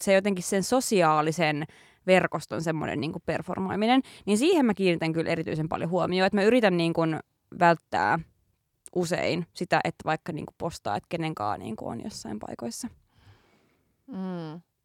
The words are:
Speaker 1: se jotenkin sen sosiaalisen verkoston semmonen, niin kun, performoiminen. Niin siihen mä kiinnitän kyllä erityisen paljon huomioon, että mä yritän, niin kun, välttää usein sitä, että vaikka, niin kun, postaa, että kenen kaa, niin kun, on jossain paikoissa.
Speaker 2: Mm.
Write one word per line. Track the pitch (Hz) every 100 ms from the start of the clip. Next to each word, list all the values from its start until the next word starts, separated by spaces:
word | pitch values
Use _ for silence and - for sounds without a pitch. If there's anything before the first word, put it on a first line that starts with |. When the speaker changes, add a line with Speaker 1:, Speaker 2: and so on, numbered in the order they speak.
Speaker 1:
se | 202
jotenkin | 190 202 185
sen | - 196
sosiaalisen | 175 254 - 196 160 156 156 160 156 147 160 - - _ 185
verkoston | 185 170 165 - 110
semmonen, | 160 160 - 98
niin | 151
kun, | - -
performoiminen. | 156 170 180 190 196 220 262 - - -
Niin | 208
siihen | 320 349 240
mä |
kiinnitän | 196 185 170 160
kyllä | 165 -
erityisen | 165 160 156 160
paljon | 190 165
huomioon, | 175 165 185 190
että | 202
mä |
yritän, | 208 247 208 175
niin | 165
kun, | 165 160 156 - _ _ -
välttää | 175 165 _ 85 98 160 - _ _ _ _ _ - 180
usein | 170 170 78 170 170
sitä, | - 175 160
että | - - -
vaikka, | 156 -
niin | 156 -
kun, | -
postaa, | - - - 104
että | -
kenen | 165 160 -
kaa, | 104 95
niin | 101 113
kun, | -
on | -
jossain | 214 - 226 214
paikoissa. | - 233 233 - 240 - _ _ - _ _ _ _ _ _ _ -
Speaker 2:
Mm. | 190 185 175 156 170 - _